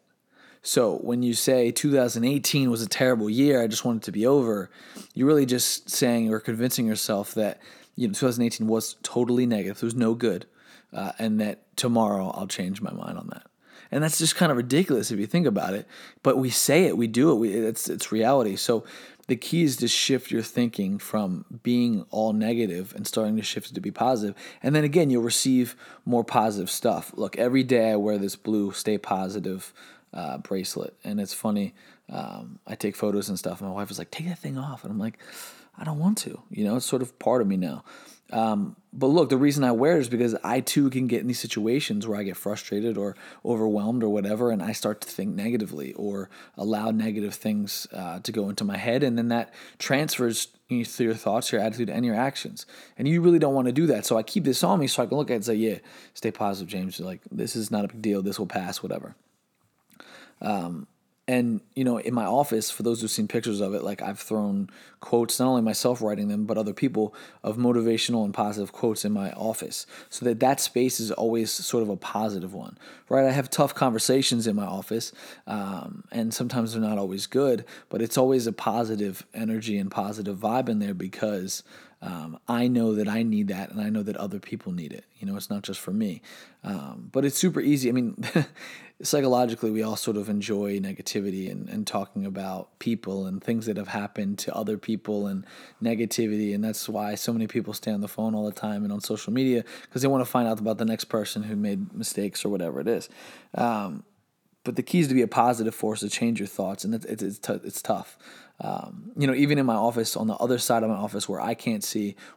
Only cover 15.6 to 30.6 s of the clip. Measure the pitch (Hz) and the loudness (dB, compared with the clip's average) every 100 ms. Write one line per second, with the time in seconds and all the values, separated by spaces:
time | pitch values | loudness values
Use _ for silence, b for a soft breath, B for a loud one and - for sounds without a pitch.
15.6 | 92 98 - B B B 135 127 131 117 | 0 -4 -6 B B B 2 2 2 0
16.6 | - 147 180 90 113 113 151 123 113 101 | 4 6 6 4 2 4 6 6 2 2
17.6 | 110 120 - - - 110 113 139 110 95 | 0 -2 -6 -6 -2 2 4 4 2 0
18.6 | - 113 - B B B - 123 - 165 | 0 0 0 B B B -4 -4 0 2
19.6 | 160 123 120 - - 131 - 113 113 - | 4 2 0 2 2 2 2 -4 -2 0
20.6 | 120 - 98 101 - 110 98 92 - 117 | 0 0 -2 -2 -2 -2 0 -2 -6 -6
21.6 | - 123 120 107 - 107 110 107 107 117 | 0 2 4 2 0 0 2 2 2 2
22.6 | 110 87 95 104 104 - 107 110 101 - | 0 -2 -6 -8 -4 -2 0 0 -2 -6
23.6 | - 95 98 - 120 127 104 98 B B | -8 -8 -8 0 2 2 0 -4 B B
24.6 | 139 151 151 151 151 123 117 - 131 127 | 2 4 4 4 4 4 2 2 4 4
25.6 | 120 - B B - 120 110 123 110 101 | 4 -2 B B 0 2 4 4 4 2
26.6 | 92 - 120 90 - - 98 - 120 131 | -4 0 0 0 -4 -6 -6 2 4 4
27.6 | 127 123 110 107 104 104 98 - - 107 | 4 4 6 4 2 0 -2 -4 0 0
28.6 | 101 98 - 104 - 95 95 101 95 95 | 0 -2 -2 -2 0 -2 -2 -4 -6 -6
29.6 | - B B B B - 80 67 - 95 | -10 B B B B -10 -8 -8 -4 -4